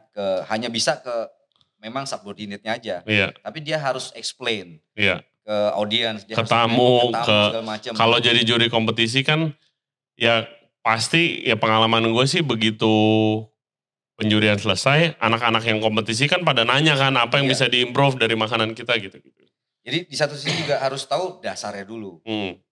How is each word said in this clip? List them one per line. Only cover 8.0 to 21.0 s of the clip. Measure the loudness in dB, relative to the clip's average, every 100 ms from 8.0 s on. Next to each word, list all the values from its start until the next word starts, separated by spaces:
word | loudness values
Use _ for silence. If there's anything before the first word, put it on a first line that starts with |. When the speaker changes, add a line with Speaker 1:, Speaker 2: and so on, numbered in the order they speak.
| 4 4
Speaker 2:
jadi | 4 4
juri | 2 2 2
kompetisi | 2 0 0 0 0
kan, | 0 0 -2 -6 _ _ _ _ _
ya | -2 2 2 -2 -14 _ _
pasti, | -2 0 0 0 0 -2
ya | -2 0
pengalaman | 2 4 4 2 2
gue | 2 2
sih | 0
begitu | -2 0 -2 0 2 4 4 4 2 -2 -6 _ _ _ _ _ _ -4
penjurian | 0 2 2 2
selesai, | 0 0 2 4 2 0
anak-anak | 0 0 0 0
yang | 0 0
kompetisi | 0 0 -2 -2 0
kan | 0
pada | 0 0
nanya | 2 2 2
kan, | 2 2 2
apa | 2 0
yang | 0
Speaker 1:
Iya. |
Speaker 2:
bisa | 0 0
diimprove | 0 0 2 2 2
dari | 0 0
makanan | -2 -2 -2
kita | -4 -4 -4
gitu, | -4 -18
gitu. | _ _ _ _ _ _
Speaker 1:
Jadi | -6 -6 -6
di |
satu | -4 -4 -4
sisi | -6 -4
juga | -2 -2
harus | -2 -4